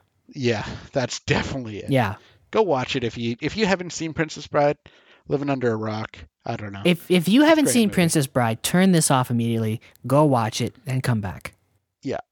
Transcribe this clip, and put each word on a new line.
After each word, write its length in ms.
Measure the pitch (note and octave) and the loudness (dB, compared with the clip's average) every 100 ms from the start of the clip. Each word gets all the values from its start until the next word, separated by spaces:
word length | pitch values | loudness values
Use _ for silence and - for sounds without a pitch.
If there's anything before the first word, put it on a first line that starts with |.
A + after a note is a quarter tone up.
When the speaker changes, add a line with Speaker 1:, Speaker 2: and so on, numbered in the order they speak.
| _ _ _ | _ _ _
Speaker 1:
Yeah, 360 | D3+ A#2+ G#2+ F#2 - - | -4 -2 -2 -6 -12 -6
that's 280 | C#3 B2 - | -4 -4 -6
definitely 580 | - C#3+ - C#3 A#2 G2+ | -2 -2 -2 -8 -10 -10
it. 100 | - | -2
Speaker 2:
Yeah. 240 | C3+ G#2+ G2 - _ - | 0 0 -4 -16 _ -4
Speaker 1:
Go 120 | G#3+ | 0
watch 320 | G#3 C3+ B2 C3+ | 2 0 -2 -4
it 80 | |
if 140 | A#2 A#2+ | -4 -4
you, 180 | A#2 A#2+ | -6 -4
if 160 | D3+ G#3 | -6 -2
you 100 | G3+ | 0
haven't 260 | F#3 F3 | 0 -4
seen 200 | - D#3+ | -8 -8
Princess 340 | D3+ D#3 - - | -4 -6 -6 -4
Bride, 300 | D3+ D3 D3+ - _ _ _ - | 0 2 0 -10 _ _ _ -4
living 220 | D3 C#3+ | -4 -2
under 220 | C3+ B2 | -2 0
a 40 | A2 | -2
rock. 420 | A2 G#2+ G#2+ - - _ - | -4 -6 -8 -12 -20 _ -10
I 100 | A2+ | -10
don't 180 | G#2 | -10
know. 80 | G2+ E3+ | -4 0
Speaker 2:
If, 240 | E3+ - | 0 2
if 180 | F3+ E3 | 0 4
you 120 | B3 | 4
Speaker 1:
It's 40 | D4+ | 6
a 40 | |
Speaker 2:
haven't 160 | D#4+ C#4 | 4 4
Speaker 1:
great 80 | |
Speaker 2:
seen 140 | B3 G#3+ | 2 2
Speaker 1:
movie. 40 | - | 2
Speaker 2:
Princess 320 | E3+ E3 C3+ | 2 2 0
Bride, 360 | C3 A#2 A#2 | 0 0 0
turn 280 | - F3+ F#3+ | 0 2 4
this 160 | E3+ - | 4 4
off 180 | C3+ B2+ | 2 2
immediately, 480 | A#2+ A#2 A2+ A2 A2+ - _ A#2+ | 0 0 0 -2 -4 -8 _ 0
go 180 | C#3 D3+ | 4 4
watch 340 | B2+ A2 - | 4 0 -2
it, 160 | A#2+ - - | -6 -6 -6
and 140 | C3 | -4
come 180 | B2+ A2+ | 0 0
back. 320 | G2 D2+ - _ _ _ _ _ | -2 -8 -16 _ _ _ _ _
Speaker 1:
Yeah. 160 | C#3 A2 - | -8 -8 -8